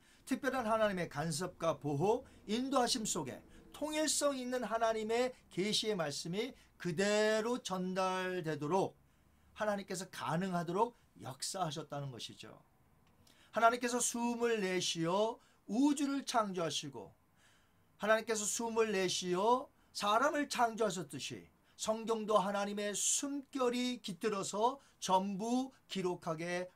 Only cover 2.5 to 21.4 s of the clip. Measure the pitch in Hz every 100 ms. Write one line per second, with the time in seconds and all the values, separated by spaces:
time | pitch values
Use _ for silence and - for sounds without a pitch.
2.5 | 220 262 262 240 254 220 190 135 104 -
3.5 | - - - 294 302 311 - 285 269 247
4.5 | 254 214 226 226 220 220 233 254 - -
5.5 | - 202 208 220 202 151 143 165 185 254
6.5 | - - - 175 160 202 208 214 220 220
7.5 | 240 - 190 185 185 185 185 185 180 160
8.5 | 151 147 190 165 - _ _ _ _ _
9.5 | - 214 202 196 185 185 - 123 160 190
10.5 | 175 170 180 240 - _ - - - -
11.5 | 190 170 151 147 143 143 117 - 101 110
12.5 | - _ _ _ _ _ _ - - -
13.5 | - 233 240 240 247 - 240 240 233 233
14.5 | 226 185 185 175 170 165 190 220 254 _
15.5 | _ - 208 285 285 277 277 - 240 208
16.5 | 180 165 151 147 117 92 - _ _ _
17.5 | _ _ _ _ - 208 220 220 220 208
18.5 | - 233 226 220 190 185 - 180 180 214
19.5 | 254 277 _ _ - 202 214 285 302 285
20.5 | - 233 220 220 180 151 135 - 113